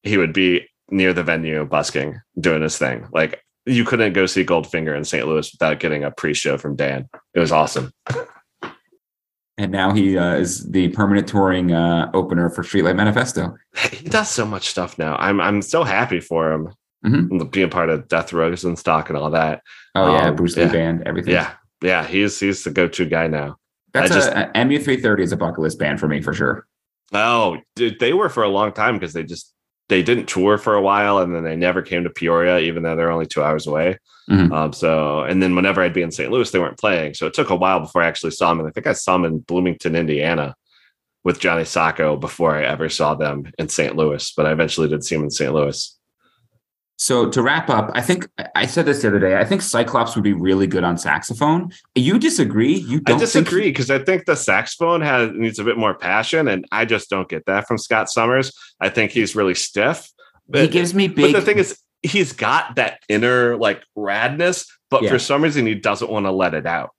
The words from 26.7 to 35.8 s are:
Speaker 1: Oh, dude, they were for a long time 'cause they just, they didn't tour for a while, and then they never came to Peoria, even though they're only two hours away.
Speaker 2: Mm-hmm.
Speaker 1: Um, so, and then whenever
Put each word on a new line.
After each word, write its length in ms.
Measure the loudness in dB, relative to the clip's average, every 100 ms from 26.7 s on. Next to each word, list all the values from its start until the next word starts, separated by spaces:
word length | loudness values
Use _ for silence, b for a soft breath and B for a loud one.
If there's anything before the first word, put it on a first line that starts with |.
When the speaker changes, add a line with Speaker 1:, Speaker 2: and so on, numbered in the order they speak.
| _ _ _ _
Speaker 1:
Oh, 440 | -2 2 2 0 -2 _ -4
dude, 240 | -4 0
they 140 | 0
were 160 | 2 0
for 120 | 0
a 60 | 0
long 220 | 2 0
time 280 | 0 0 0
'cause 140 | -6
they 100 | -8
just, 300 | -8 -12 -16 _ _ _ _
they 120 | 2
didn't 240 | 4 0 0
tour 300 | 0 2 2
for 160 | 2 2
a 60 |
while, 380 | 2 2 2 2
and 160 | 0 -2
then 80 |
they 120 | -4 0
never 240 | 0 0
came 220 | -2 -4 -4
to 40 |
Peoria, 500 | -4 0 2 4 2
even 240 | 0 -2
though 120 | -4 0
they're 160 | 0
only 160 | 0 -2
two 160 | -2
hours 240 | 0 -2 -2
away. 300 | -2 0 -2 _ b 0
Speaker 2:
Mm-hmm. 220 | 4 4
Speaker 1:
Um, 180 | 2 -4
so, 500 | 0 0 2 0 -2
and 200 | 0 0
then 100 | 2 2
whenever 260 | 2 2